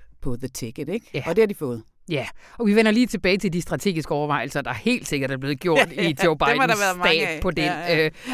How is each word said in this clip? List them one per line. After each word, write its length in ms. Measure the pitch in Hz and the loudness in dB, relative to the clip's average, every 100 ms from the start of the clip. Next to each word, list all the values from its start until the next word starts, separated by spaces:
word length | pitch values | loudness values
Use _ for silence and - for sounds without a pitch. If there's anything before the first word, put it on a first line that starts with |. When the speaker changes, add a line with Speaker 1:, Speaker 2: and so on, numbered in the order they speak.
| - - | -20 -6
Speaker 1:
på 160 | 135 120 | -4 -2
the 120 | 127 | -4
ticket," 400 | - 113 - 143 | -8 -10 -8 -6
ikke? 220 | 226 - | -8 -6
Speaker 2:
Ja. 100 | 143 151 | -6 0
Speaker 1:
Og 100 | 185 | 2
det 60 | |
har 40 | 214 | 2
de 80 | |
fået. 280 | - 135 117 - _ - | 0 -6 -6 -10 _ -6
Speaker 2:
Ja, 160 | 147 110 - - - | -6 -6 -12 -18 -2
og 80 | 214 | 2
vi 80 | 214 | 4
vender 140 | 220 | 4
lige 160 | 214 247 | 4 2
tilbage 320 | 190 190 190 | 0 0 2
til 140 | 202 | 0
de 100 | 170 | -2
strategiske 520 | - 151 202 160 - | -4 -2 -2 -2 -2
overvejelser, 460 | 147 147 143 131 147 | -2 0 -2 -2 -4
der 100 | 120 | -4
helt 360 | 123 233 247 156 | -2 0 0 -2
sikkert 220 | 147 135 | -4 -2
er 60 | 135 | -4
blevet 240 | 139 143 | -4 -2
gjort 180 | 175 151 | 2 4
Speaker 1:
<laughs> 180 | 151 - | 4 0
Ja, 120 | 170 | -2
Speaker 2:
i 60 | 147 | 2
Joe 100 | 175 | 2
Speaker 1:
dem 60 | 151 | 2
har 140 | 143 | 2
der 120 | 147 - | 2 2
Speaker 2:
Bidens 140 | 208 | 2
Speaker 1:
været 180 | 196 180 | 0 2
mange 120 | 175 160 | 2 2
Speaker 2:
stab 40 | 175 | 0
Speaker 1:
af. 120 | 156 | -2
Speaker 2:
på 80 | 185 | -2
den. 140 | 160 | 0
Speaker 1:
Ja, 160 | 151 - 175 156 | -2 -2 0 2
ja. 60 | 156 | 2
Speaker 2:
Øh, 40 | - 254 | -2 -8